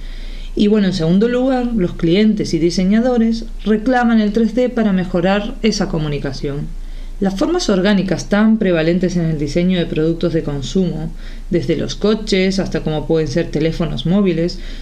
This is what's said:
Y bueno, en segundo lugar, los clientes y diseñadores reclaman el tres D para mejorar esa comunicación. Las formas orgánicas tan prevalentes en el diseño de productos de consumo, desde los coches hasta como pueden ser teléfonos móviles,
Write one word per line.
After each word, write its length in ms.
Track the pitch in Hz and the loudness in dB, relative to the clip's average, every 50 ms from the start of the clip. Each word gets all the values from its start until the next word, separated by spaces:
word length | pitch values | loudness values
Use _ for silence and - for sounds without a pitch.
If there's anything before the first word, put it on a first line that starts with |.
| - - - - - - - - - - - | -10 -10 -10 -10 -10 -8 -8 -10 -10 -6 0
Y 140 | - 214 | 2 4
bueno, 200 | 208 214 214 196 | 4 4 4 4
en 60 | 185 - | 2 0
segundo 360 | - 160 160 180 196 226 240 | 0 2 2 4 4 4 4
lugar, 380 | 247 247 254 269 262 254 240 | 2 2 2 2 2 0 0
los 260 | 240 233 214 180 170 - | 0 0 0 0 -2 -2
clientes 600 | - - 165 170 196 220 220 208 - 151 - - | 0 0 2 4 4 4 4 2 2 0 -2 0
y 60 | 156 | 2
diseñadores 840 | 156 175 170 190 185 185 208 226 240 254 247 233 226 226 226 226 - - - - - | 2 2 2 2 2 4 4 4 4 4 2 2 2 2 0 -2 -4 -8 -8 -4 0
reclaman 560 | 202 220 214 208 262 254 247 240 233 233 220 | 0 0 2 2 2 2 2 4 4 4 4
el 140 | 214 208 196 | 4 2 2
tres 200 | 226 233 214 - | 2 2 2 2
D 140 | 254 254 | 2 0
para 240 | 247 254 240 214 208 | 0 0 0 0 2
mejorar 640 | 190 185 175 - - 175 165 190 196 202 202 - - - | 2 0 0 0 0 0 2 2 2 0 -2 -4 -4 -2
esa 260 | - 220 208 - 196 | -2 0 0 0 -2
comunicación. 800 | - 175 160 156 151 147 139 143 143 135 - - 143 139 147 156 160 - - - - - - - - - - | -2 -2 -2 -2 -2 -4 -4 -6 -6 -6 -6 -6 -6 -6 -6 -6 -8 -8 -10 -10 -10 -10 -10 -10 -10 -6 -4
Las 140 | 202 190 190 | -2 -2 0
formas 340 | - 302 294 339 359 - - | 0 -2 0 0 0 0 0
orgánicas 580 | 202 185 180 208 208 190 175 190 165 156 - | 0 2 2 2 2 2 2 0 -2 -4 -2
tan 300 | - 202 202 220 220 220 | 0 2 2 4 4 4
prevalentes 580 | 220 190 185 175 160 156 165 180 180 180 180 185 | 2 2 2 2 2 2 2 2 2 0 0 0
en 120 | 180 165 | 0 0
el 120 | 160 160 147 | 0 0 -2
diseño 400 | 151 147 - 175 175 185 185 180 | -2 -2 0 0 0 2 2 0
de 60 | 160 | 0
productos 480 | - 143 151 156 165 165 165 185 170 151 | -2 0 0 0 0 0 0 -2 -2 0
de 100 | 165 143 | -2 -2
consumo, 680 | 147 143 143 - - - 190 185 165 151 156 160 160 - - - - - - - - | -2 -4 -4 -6 -2 -2 0 0 0 -2 -4 -6 -8 -8 -10 -10 -10 -12 -10 -6 -4
desde 280 | 175 170 127 135 160 | -2 -2 0 0 -2
los 180 | 143 - - - | -2 -2 -4 -4
coches 640 | - - 208 220 214 220 - 202 185 185 190 190 190 | -2 0 0 0 0 -2 -2 0 0 0 0 0 -2
hasta 220 | 170 - - 156 | -2 -2 -4 -4
como 260 | - 160 156 151 160 | -4 -2 -4 -2 -2
pueden 220 | - 165 160 156 143 | 0 0 0 0 0
ser 200 | 131 165 165 165 | -2 -2 -2 -2
teléfonos 560 | - 151 156 160 - - 175 147 - 120 - | -2 -2 -2 0 0 -2 -2 -4 -4 -4 -2
móviles, 540 | 160 185 208 202 185 165 165 170 175 - - - - - - | 0 2 2 2 2 0 0 -2 -2 -4 -6 -10 -10 -10 -10